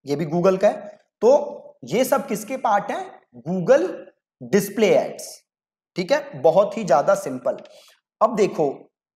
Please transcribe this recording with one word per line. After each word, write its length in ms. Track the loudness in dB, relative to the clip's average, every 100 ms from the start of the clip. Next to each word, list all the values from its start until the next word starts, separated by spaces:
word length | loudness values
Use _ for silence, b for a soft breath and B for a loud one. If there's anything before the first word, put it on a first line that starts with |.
| -6
ये 100 | -4
भी 100 | -2
Google 340 | 0 2 4
का 80 | 2
है। 280 | 0 -8 -20 _ _
तो 580 | 4 4 2 -10 -18 -20
ये 200 | -6 -2
सब 240 | 0 0 -2
किसके 280 | -8 -8 -6
पार्ट 340 | -2 0 -2
हैं? 320 | -8 -10 -16 _ -16 -6
Google 560 | -4 4 4 2 -6 -16 _ _ _
डिस्प्ले 520 | -2 0 0 0 2
एड्स, 500 | 4 2 -6 -16 -20 _ _ _ _ _ -10
ठीक 160 | -2
है, 300 | -2 -2 0
बहुत 340 | 2 4 2 -2
ही 80 |
ज्यादा 300 | 0 2 4
सिंपल। 420 | 0 -2 -6 -6 -6 -10 b b b _ _
अब 140 | 0 2
देखो 560 | 0 0 -4 -4 -14 _ _